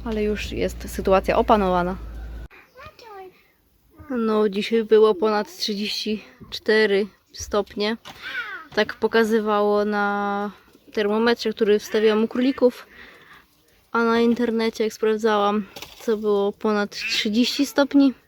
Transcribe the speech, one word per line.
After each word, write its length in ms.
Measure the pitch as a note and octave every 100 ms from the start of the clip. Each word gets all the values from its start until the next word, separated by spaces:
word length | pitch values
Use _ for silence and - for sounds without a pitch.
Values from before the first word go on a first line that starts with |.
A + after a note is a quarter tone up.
Ale 180 | A#3+ A3
już 300 | G#3 G#3 -
jest 380 | - F#3 - -
sytuacja 480 | - F#3+ F#3+ - F#3+
opanowana. 580 | A#3 G#3+ F#3+ F3+ F3 F#3+ - - - - - - _ B4 D5+ - A#4 G4+ F#4 _ _ _ _ _ _ - D4
No, 380 | B3 A3+ G#3+ G#3+
dzisiaj 360 | F#3+ G#3 A3+
było 300 | G#3+ A3 G#3+
ponad 420 | F#3 A3 G#3 G#3+ -
trzydzieści 680 | - G3+ G#3 - G#3 G#3 - - -
cztery 560 | - - G#3+ G#3+ G3 G#3 _ _
stopnie. 640 | - - G#3+ G3+ - G#3 A3+ - - - - A4 F4+ E4
Tak 200 | - G#3+
pokazywało 880 | - A3 A3+ A3 A3+ G#3+ G#3 G#3 G#3
na 680 | G#3 G#3 G3+ G3+ G3+ G3+ G#3 F#3+ _ _ -
termometrze, 580 | - G#3 G#3+ A#3 A#3+ A3+
który 280 | - G3+ G#3+
wstawiłam 460 | - A3 G#3+ G#3+
u 40 | A3+
królików. 580 | A#3+ B3+ - B3 - - - - - - - _ _ _ _ _
A 120 | A#3
na 160 | A#3 A3+
internecie, 640 | A#3 A#3 A#3+ A3+ A3+ -
jak 80 | A3
sprawdzałam, 760 | - A3 A3 A3 G#3 G3+ G#3 G3 - - - -
to 100 | G#3+
było 360 | G#3+ G3+ G3+
ponad 380 | G#3 A3 G#3 G#3
trzydzieści 760 | - - - A3 G#3+ A#3+ - C#4
stopni. 480 | - C#4 C#4+ C#4 A#3